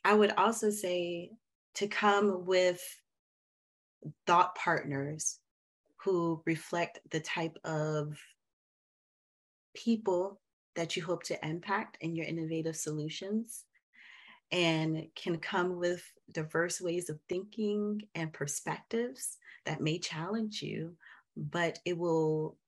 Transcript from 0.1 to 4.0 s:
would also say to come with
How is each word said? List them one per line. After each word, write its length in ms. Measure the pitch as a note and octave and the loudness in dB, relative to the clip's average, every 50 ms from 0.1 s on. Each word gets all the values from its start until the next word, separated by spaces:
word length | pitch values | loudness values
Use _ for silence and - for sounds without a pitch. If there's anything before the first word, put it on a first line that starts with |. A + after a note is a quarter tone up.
| G#3 | 8
would 180 | G#3+ G#3 G3+ - - | 8 8 6 6 4
also 320 | F#3+ A3 A#3 - A3 G#3+ | 4 4 4 2 0 0
say 640 | G#3 G#3 - F3+ F3+ F3+ F3 F3 F3 E3+ F3 - A3+ _ _ _ _ _ _ _ _ | 0 0 -2 0 0 0 0 -2 -4 -6 -8 -10 -16 _ _ _ _ _ _ _ _
to 140 | - G3+ G#3 | -4 -4 -2
come 580 | - - G#3+ G#3 G3+ G3+ G#3 G3+ F#3 F3+ F3+ | 0 4 4 6 6 6 6 4 2 0 0
with 340 | F3+ F#3 F#3 F3+ F3+ F3+ F3+ - - - - _ _ _ _ _ _ _ _ _ _ _ _ _ _ _ _ _ _ _ _ | 4 4 6 6 6 2 0 -8 -14 -14 -16 _ _ _ _ _ _ _ _ _ _ _ _ _ _ _ _ _ _ _ _